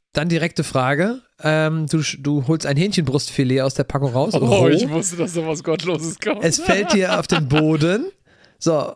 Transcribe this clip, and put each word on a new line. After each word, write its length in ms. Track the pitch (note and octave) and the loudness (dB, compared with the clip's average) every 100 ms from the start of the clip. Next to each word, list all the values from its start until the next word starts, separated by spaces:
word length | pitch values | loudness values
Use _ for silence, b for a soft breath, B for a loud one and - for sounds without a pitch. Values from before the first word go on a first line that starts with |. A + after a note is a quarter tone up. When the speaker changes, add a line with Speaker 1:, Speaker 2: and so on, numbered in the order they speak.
| _ | _
Speaker 1:
dann 160 | - E3+ | -4 -2
direkte 360 | E3 E3 - | 0 -2 -4
Frage. 560 | D3 C3+ B2+ C#3+ G3 B3+ - _ | -4 0 0 0 0 -4 -12 _
Ähm, 440 | D#3 D#3 D#3 D#3+ D3+ | 0 2 2 -2 0
du 120 | D#3+ | 0
sch-, 220 | C#3+ - | -2 -4
du 260 | C#3+ D3 C3 | -2 0 0
holst 200 | D#3+ C#3+ | 0 0
ein 100 | C#3 | 0
Hähnchenbrustfilet 880 | G3 F#3+ C3+ C3+ - - B2+ C3 | 0 0 0 0 -2 -2 0 2
aus 120 | C3+ | 0
der 100 | - | -2
Packung 280 | C#3 C#3 C#3 | -2 -2 -2
raus, 220 | B2 F3 | 0 0
Speaker 2:
Oh, 40 | - | 2
Speaker 1:
roh. 240 | A#3+ G3+ - | 4 4 6
Speaker 2:
ich 200 | E3 A#3+ | 4 2
wusste, 280 | D#3+ - E3+ | -2 -4 -4
dass 180 | E3 | -4
sowas 280 | E3+ D#3+ D3 | -2 -4 -4
Gottloses 540 | E3 D3+ E3 D#3+ D#3+ - | -2 -2 -2 -4 -4 -6
kommt. 220 | A#3 D4+ | -4 0
Speaker 1:
Es 160 | E3 C#4 | 0 0
fällt 320 | F4 - F4+ | 0 0 2
dir 260 | G#3 F#3 F3+ | 2 2 0
auf 80 | - | 0
den 220 | F#3 C3+ | 0 2
Boden. 580 | D3+ D#3 D#3 E3 G#3 F#4+ - b b b b | 2 4 2 2 0 -4 -12 b b b b
So, 320 | E3 D3+ - | 0 0 -2